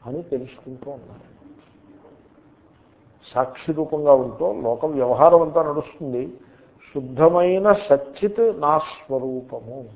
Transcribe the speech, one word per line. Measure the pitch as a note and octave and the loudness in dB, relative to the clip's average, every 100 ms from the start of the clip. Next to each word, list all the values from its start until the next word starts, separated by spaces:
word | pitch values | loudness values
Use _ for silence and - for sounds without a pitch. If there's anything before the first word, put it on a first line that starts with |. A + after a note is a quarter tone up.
| A2+ | -10
అని | C#3+ | -12
తెలుసుకుంటూ | E3+ C3 B2+ - - C3 C#3 | -8 -8 -8 -18 -20 -16 -16
ఉన్నారు. | C#3 - - - - - - _ _ _ - - - _ _ _ _ _ _ _ _ _ _ - A#2+ | -16 -20 -20 -20 -20 -20 -20 _ _ _ -20 -20 -20 _ _ _ _ _ _ _ _ _ _ -10 -4
సాక్షి | C3 - - | -4 -6 -8
రూపంగా | D#3 D#3 D3+ D3 | -6 -4 -2 4
ఉంటూ | C3+ B2 G#2+ F3 G#3+ | 4 4 -4 -4 -4
లోకం | A#2 A#2+ D#3 | -4 -2 -4
వ్యవహారం | C#3+ B2 A#2+ D#3 E3+ | -2 0 6 6 6
అంతా | D#3+ D#3 | 4 0
నడుస్తుంది, | D#3 D3 - - D3 B2 C3 - - - _ _ - | -2 -4 -8 -12 -8 -8 -8 -14 -20 -20 _ _ -12
శుద్ధమైన | D3 B2+ C3 D#3+ F3 F3+ F#3 G3+ | -12 -10 4 4 6 2 2 2
సచ్చిత్ | G3+ - C#3 - - G#3 G#3 A3+ F#3 | 2 4 0 0 -6 -4 0 0 2
నా | D3 D#3 | 0 0
స్వరూపము | - - - C3 C3 B2+ B2+ A#2+ A2+ C3+ A#2 | -2 -16 -6 -6 -4 -8 -10 -14 -14 -16 -16